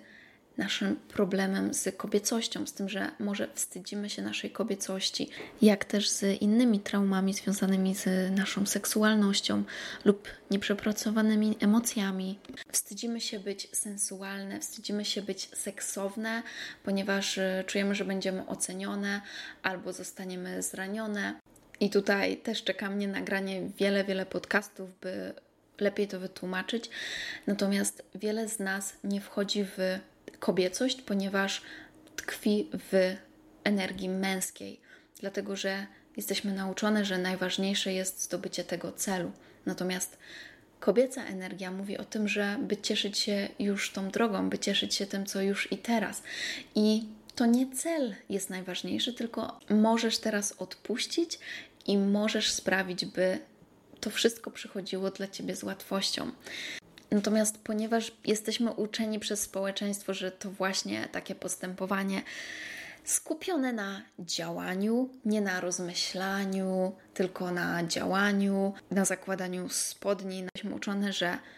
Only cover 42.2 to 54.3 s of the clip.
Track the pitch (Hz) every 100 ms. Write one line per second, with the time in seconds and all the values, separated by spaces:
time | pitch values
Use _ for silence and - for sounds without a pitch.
42.2 | 208 208 202 208 190 - - 208 202 202
43.2 | - 202 202 - 202 202 - 202 190 208
44.2 | 233 190 185 190 - 196 208 - 196 196
45.2 | 196 196 196 202 - 196 - 233 202 -
46.2 | - - - - - 214 214 214 220 -
47.2 | - - 233 247 262 262 330 320 247 196
48.2 | - 196 - 185 185 180 180 208 247 240
49.2 | 233 - - - - 214 220 226 226 226
50.2 | 220 208 202 - 185 - - 233 - -
51.2 | 339 - - - - - - 202 196 202
52.2 | 214 214 214 - - 190 185 180 - -
53.2 | 185 185 - - - - - - 214 -
54.2 | 233